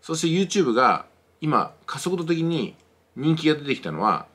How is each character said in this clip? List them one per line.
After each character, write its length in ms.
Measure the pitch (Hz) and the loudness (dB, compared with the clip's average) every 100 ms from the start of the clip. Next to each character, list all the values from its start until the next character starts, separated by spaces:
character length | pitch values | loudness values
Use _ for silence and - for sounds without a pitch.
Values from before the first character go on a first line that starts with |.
そ 140 | - 160 | -6 -2
し 60 | |
て 60 | 165 | 0
YouTube 460 | 170 190 208 151 | 0 0 2 2
が 320 | 113 127 82 - _ _ _ | 4 4 2 -4 _ _ _
今、 320 | 151 127 82 - - | 0 0 0 -8 -14
加 140 | 147 | -8
速 160 | 180 180 | -4 -4
度 80 | |
的 200 | 165 170 | -2 -2
に 320 | 165 165 98 - _ _ _ - | 0 -2 -4 -10 _ _ _ -4
人 200 | 147 160 | 0 2
気 140 | 156 | 2
が 60 | 151 | 0
出 100 | 143 | -2
て 100 | 131 | -6
き 60 | |
た 100 | - | -4
の 100 | 78 | -2
は 240 | 104 82 - | 0 0 -4